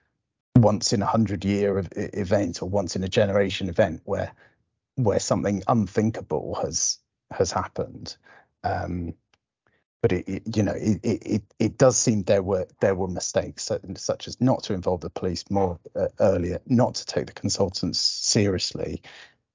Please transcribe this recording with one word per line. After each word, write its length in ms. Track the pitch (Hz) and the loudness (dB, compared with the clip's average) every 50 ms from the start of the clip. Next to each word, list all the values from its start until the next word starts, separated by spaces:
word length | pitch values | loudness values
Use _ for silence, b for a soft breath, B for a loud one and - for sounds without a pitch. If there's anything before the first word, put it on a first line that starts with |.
| b b b b b _ _ _ _ _ - | b b b b b _ _ _ _ _ 6
once 380 | 127 110 107 104 92 - - 123 | 8 8 6 6 2 0 0 0
in 80 | 104 | 0
a 40 | 98 | 2
hundred 380 | - - 113 110 95 101 90 95 | 2 2 2 2 2 0 -2 0
year 320 | 98 101 101 101 101 98 | 0 2 2 2 2 2
of, 100 | 98 90 - - | 0 -2 -4 -4
e-, 140 | - 95 - - | -6 -6 -4 -4
event, 480 | 104 101 90 92 101 101 85 85 - | -4 -2 2 2 2 2 0 -4 -6
or 60 | - 92 | -6 -2
once 260 | 95 101 92 85 - | -2 -2 -2 -2 -2
in 80 | 92 92 | -4 -4
a 40 | 95 | 0
generation 600 | - 123 104 98 98 101 98 95 95 - 101 90 | 2 2 2 4 4 2 2 0 -2 -4 -6 -2
event 320 | 82 - 107 90 80 - - | 2 2 2 2 0 -4 -6
where, 280 | - 98 95 92 - - b b b b b b b _ _ _ _ _ | -4 -4 -4 -4 -6 -8 b b b b b b b _ _ _ _ _
where 240 | - 120 104 92 92 | 0 2 2 2 2
something 440 | - - 120 92 69 101 104 95 92 - | 2 0 0 0 0 0 -2 -2 0 2
unthinkable 920 | 127 113 101 90 - 113 107 113 - - - - 80 71 - - 95 - | 2 2 2 0 0 0 0 0 0 -4 -6 -4 -4 -4 -4 -4 -6 -6
has, 360 | - 73 82 - - - - - _ _ _ _ _ - | -4 -4 -4 -2 -2 -2 -4 -4 _ _ _ _ _ -6
has 220 | - - 98 - | -2 -2 0 0
happened. 640 | - 110 - - - - - - - 104 - - - - b b b b b b b _ - | -2 -4 -4 -4 -6 -6 -6 -6 -8 -14 -14 -14 -16 -16 b b b b b b b _ -4
Um, 480 | 98 92 87 87 87 87 90 85 82 82 - _ _ _ _ _ _ _ _ _ _ _ _ _ _ _ _ | -4 -4 -4 -4 -4 -4 -6 -6 -6 -8 -12 _ _ _ _ _ _ _ _ _ _ _ _ _ _ _ _
but 120 | - 117 | 0 2
it, 140 | 92 92 - | 2 0 -2
it, 300 | - 98 - - 107 117 | -4 -6 -6 -6 -4 0
you 60 | 107 | 0
know, 100 | 101 - | 0 0
it, 280 | - - - 110 104 - | 0 0 0 0 0 2
it, 200 | - 117 101 - - | 0 -2 -2 -2 -2
it, 160 | - - 104 - _ _ - | -2 -2 -2 -4 _ _ -2
it 180 | 117 104 - | -2 -2 2
does 220 | - 139 127 117 - | 4 6 6 6 4
seem 240 | - 131 110 104 | 2 2 0 2
there 200 | 90 110 104 98 | 2 2 2 2
were, 260 | 92 92 98 92 90 - _ - | 2 2 0 -2 -2 -4 _ 0
there 140 | 120 101 98 | 2 2 2
were 140 | 90 95 92 | 2 0 -2
mistakes, 560 | 90 - - - - 90 85 82 80 - - | -4 -6 -6 -2 -2 -2 -2 -2 -6 -10 -6
so, 140 | - 87 80 - 87 95 | -6 -6 -6 -6 -8 -10
such 320 | - - - 80 - - - | -6 -4 -4 -4 -4 -6 -10
as 120 | - - | -4 0
not 220 | 120 131 127 - | 2 2 2 2
to 100 | - - | -2 -4
involve 300 | 104 92 87 92 92 85 | -4 -2 -2 -2 -2 -2
the 80 | 92 90 | -4 -8
police 340 | - - - 92 87 - - - | -8 -4 -4 -4 -4 -4 -4 -2
more, 280 | 98 98 98 90 85 - - - - | 0 0 2 0 0 -4 -10 -8 -4
uh, 120 | - - - - - | -2 -2 -2 0 2
earlier, 380 | 110 101 95 92 85 87 90 - - | 4 4 4 2 0 -2 -4 -4 -2
not 300 | - 127 117 123 - - | 2 4 4 4 4 0
to 100 | - - | -4 -8
take 220 | - - - 64 | -6 -4 -4 -4
the 80 | - - | -4 -6
consultants 640 | - - 101 - - 101 92 - - - 85 - - | -6 -4 -2 0 0 0 -2 -2 -2 -4 -2 -2 0
seriously, 1040 | - - - - - - - 120 101 101 92 87 - - - - - 80 80 - - B B B B B B B B _ | -2 -2 -2 -2 -2 0 2 2 4 2 2 0 -2 -4 -6 -6 -6 -6 -6 -8 -10 B B B B B B B B _